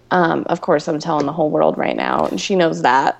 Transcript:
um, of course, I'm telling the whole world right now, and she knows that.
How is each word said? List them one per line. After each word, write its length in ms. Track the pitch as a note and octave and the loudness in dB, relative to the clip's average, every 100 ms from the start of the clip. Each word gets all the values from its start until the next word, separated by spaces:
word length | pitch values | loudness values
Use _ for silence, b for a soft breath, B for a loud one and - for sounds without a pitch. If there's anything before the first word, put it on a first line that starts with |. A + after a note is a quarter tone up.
| - | -2
um, 320 | F3+ E3 D3 - | 2 2 0 -2
of 140 | E3+ | -4
course, 260 | - D3+ E3+ | 0 0 0
I'm 120 | D3+ | -4
telling 260 | E3 D3+ C#3+ | -2 -2 -2
the 60 | |
whole 160 | D#3+ D3+ | -2 0
world 280 | D#3 D#3 - | 2 2 2
right 180 | C#2+ A#1 | -2 -2
now, 300 | B1+ - D#3 | -2 0 -2
and 140 | F#3 | -4
she 160 | - F#3 | -2 0
knows 260 | E3 E3+ | 2 2
that. 380 | C#3+ C3+ D3+ | 2 4 2